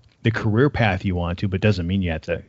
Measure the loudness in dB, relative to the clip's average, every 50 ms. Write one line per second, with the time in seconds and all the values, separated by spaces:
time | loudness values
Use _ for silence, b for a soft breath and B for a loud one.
0 | -20 _ _ _ -2 0 0 0 0 0 2 2 2 2 2 2 0 0 0 0
1 | -2 -2 -2 -2 -2 -4 -4 -4 -4 -4 -2 2 2 2 2 2 0 -2 -2 0
2 | 0 -2 -2 -4 -4 -4 -6 -6 -6